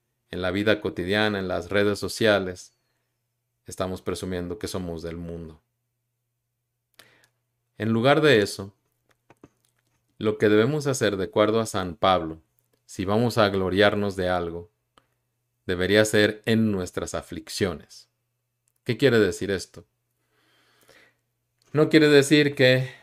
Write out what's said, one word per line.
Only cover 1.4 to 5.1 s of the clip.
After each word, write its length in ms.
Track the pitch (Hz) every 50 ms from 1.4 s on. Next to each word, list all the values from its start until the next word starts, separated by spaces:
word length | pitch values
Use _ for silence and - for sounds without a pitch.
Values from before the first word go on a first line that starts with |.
| 92 90
las 220 | 90 90 87 87
redes 280 | 95 101 101 104 101 -
sociales, 720 | 101 90 - - 113 107 104 95 95 92 90 - - - _ _ _ _ _ _ _ _ _ _ _ _ _ _ _ _ _ _ _
estamos 360 | - 98 - 95 92 92 92
presumiendo 560 | - 101 90 - 95 90 92 90 87 87 87 -
que 100 | - 92
somos 340 | - 92 90 85 82 82
del 140 | 82 82